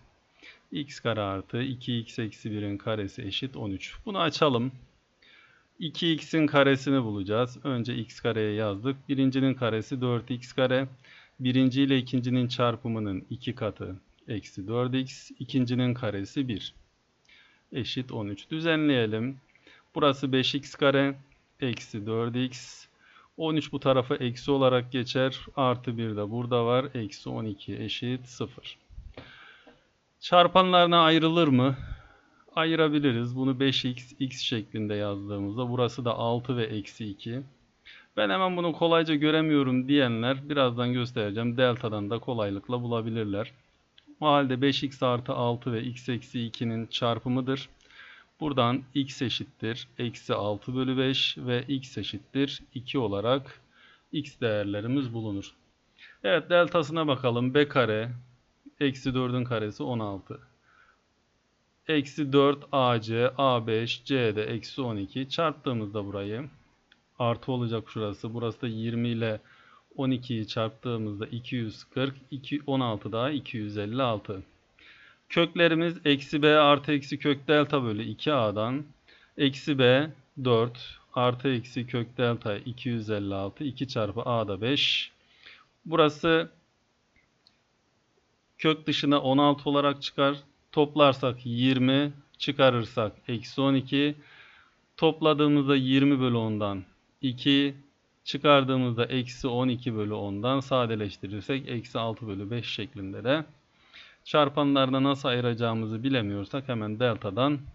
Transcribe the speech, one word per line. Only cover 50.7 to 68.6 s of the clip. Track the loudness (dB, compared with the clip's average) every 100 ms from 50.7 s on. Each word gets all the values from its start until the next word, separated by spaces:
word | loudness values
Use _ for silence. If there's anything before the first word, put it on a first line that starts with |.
bölü | -4 -2 0
beş | 0 0 -2 -4
ve | -4 -4 -2
x | -6 -6 -10
eşittir | -8 -10 -6 -2 -2 -4 -12
iki | -14 -6 -2
olarak | -2 -2 0 0 -2 -20 _ _ -20 _ _
x | -8 -8 -4
değerlerimiz | -2 0 -2 -4 -2 -2 -2
bulunur. | -6 -6 -6 -8 _ _ _ _ _ -20 -8
Evet, | 0 0 2
deltasına | 4 4 2 0 -2 0
bakalım. | 0 0 0 2
B | 2 2
kare | 4 2 2 -4 -10 -16 _ _ _ -18 -2
eksi | -2 -2 -2
dördün | -2 0 -2
karesi | -2 -2 -4 -6
on | -6 -4
altı. | -4 -6 -12 -18 -18 _ _ _ _ _ _ _ _ _ _ _ _ _ -2
Eksi | 0 0 -4 0
dört | 4 4 2 -2
A | 2 2 2
C, | 0 0 0 2
A | 2 2 2
beş, | -2 -2 -6
C | -2 0 2 0
de |
eksi | -2 -4 -8 -6
on | -4 -4
iki. | -6 -6 -6
Çarptığımızda | -2 -2 -2 -4 -4 -4 -6
burayı, | -6 -6 -6 -8 -10 -16 _ _ _ _ _ -4
artı | -2 -2 -2
olacak | -2 -2 -4 -6
şurası. | -6 -6 -6 -8
Burası | -6 -6 -6